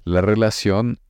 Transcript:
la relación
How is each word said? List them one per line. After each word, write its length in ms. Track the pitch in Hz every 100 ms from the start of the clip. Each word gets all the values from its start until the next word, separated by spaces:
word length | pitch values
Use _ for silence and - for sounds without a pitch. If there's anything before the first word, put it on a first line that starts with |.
la 180 | - 90
relación 760 | 95 107 110 - 101 98 120 - _